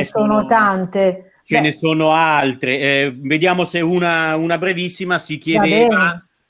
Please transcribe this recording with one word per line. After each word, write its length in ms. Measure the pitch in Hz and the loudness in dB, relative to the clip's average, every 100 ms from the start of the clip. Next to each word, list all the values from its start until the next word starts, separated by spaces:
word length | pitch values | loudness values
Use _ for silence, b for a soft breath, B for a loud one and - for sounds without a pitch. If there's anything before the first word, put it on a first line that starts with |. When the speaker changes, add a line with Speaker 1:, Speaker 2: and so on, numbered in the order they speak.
Speaker 1:
ne 40 | 143 | -2
Speaker 2:
sono 320 | 220 214 214 | 0 0 0
Speaker 1:
sono, 60 | 208 | 2
Speaker 2:
tante. 840 | 226 208 190 185 196 190 185 - _ - | 2 2 0 -2 0 0 0 -8 _ -2
Speaker 1:
ce 100 | 156 | 0
Speaker 2:
Beh. 60 | |
Speaker 1:
ne 120 | 151 | 0
sono 380 | 143 160 160 156 | 0 0 2 2
altre. 680 | 160 160 147 135 123 127 131 | 4 4 2 0 -2 -4 -2
Eh, 340 | 143 139 143 127 | 0 0 -2 -4
vediamo 480 | 139 156 180 180 | -4 0 0 0
se 160 | 175 175 | -2 -2
una, 560 | 165 180 175 165 160 156 | 0 0 0 0 0 -2
una 220 | 165 165 | -2 -2
brevissima 600 | 185 175 180 175 180 175 | -2 -4 -6 -6 -4 -4
si 160 | - 151 | -4 -8
Speaker 2:
Va 40 | |
Speaker 1:
chiedeva, 840 | 156 202 196 214 233 214 165 175 - _ _ | -2 0 2 2 2 2 0 -4 -14 _ _